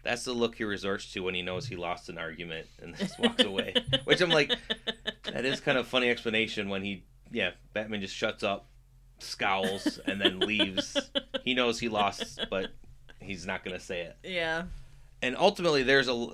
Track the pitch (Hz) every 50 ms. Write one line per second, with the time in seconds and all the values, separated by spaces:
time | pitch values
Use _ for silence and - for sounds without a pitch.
0 | - - 120 117 - 127 123 117 117 110 113 - 113 104 101 92 95 98 98 101
1 | - - - 101 92 92 92 90 87 92 92 92 82 - 92 87 85 85 87 -
2 | - - 87 82 82 82 80 80 87 85 80 80 80 - - - - 85 - -
3 | 196 190 - - 233 233 - - 240 202 190 190 196 196 - 247 - - - 262
4 | - - 151 - 180 170 170 156 147 - 247 - - - 220 - - 220 220 -
5 | - 214 - - - - - 135 120 131 143 - - 151 139 127 113 - - 127
6 | 123 120 120 117 - 117 107 110 110 107 - 107 101 98 98 98 95 101 98 90
7 | - - - - - - 117 117 98 90 - - - - - 104 107 107 110 104
8 | 95 95 - - 113 110 104 - - 101 98 98 - - - - - - - -
9 | - - - - - - - - 117 101 95 95 95 95 98 98 - 302 - -
10 | - - 98 101 98 370 - - 359 - - - 311 - - 285 - - - -
11 | 269 - - 269 - - - 262 - 127 127 127 123 117 113 117 117 117 107 104
12 | 101 98 - - 120 - - - - - 101 95 98 - - - - - - -
13 | - - - - - 98 98 87 85 95 95 90 - 101 92 87 - - 95 87
14 | 85 82 - - - 175 190 175 165 160 160 165 180 180 - - - - - -
15 | - - - - - 127 127 - 165 202 196 - 175 170 151 139 131 120 139 139
16 | 127 123 123 117 120 -